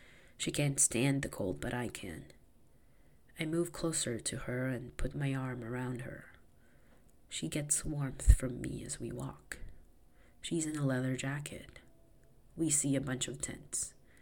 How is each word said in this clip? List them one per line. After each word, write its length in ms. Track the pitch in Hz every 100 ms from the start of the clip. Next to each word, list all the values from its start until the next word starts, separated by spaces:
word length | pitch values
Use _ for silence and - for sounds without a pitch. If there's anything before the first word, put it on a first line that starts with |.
| - - - -
She 120 | -
can't 300 | - 143 135
stand 420 | - 113 139 139
the 60 | 143
cold, 320 | - 98 90
but 140 | 117
I 140 | 123 120
can. 360 | - 98 78 - - - - - - - - - - - -
I 60 |
move 280 | 156 165 170
closer 460 | - 165 156 127 113
to 160 | - 120
her 320 | - 123 131
and 280 | 123 123 -
put 180 | -
my 200 | 143 139
arm 300 | 135 131 123
around 380 | 113 123 127 120
her. 240 | 127 - - - - - - - - - - - -
She 200 | - 160
gets 360 | 156 147 -
warmth 520 | - 151 135 131 - -
from 240 | 127 120
me 240 | - 120 -
as 140 | -
we 100 | 117
walk. 480 | 123 135 - - - - - - - - - - -
She's 260 | - 165 156
in 100 | 147
a 100 | 139
leather 300 | 127 131 127
jacket. 640 | 135 143 147 - - - - - - - - - - -
We 140 | 160
see 260 | - 143 135
a 40 |
bunch 280 | 139 127 123
of 120 | 143
tents. 540 | - - - - - - - -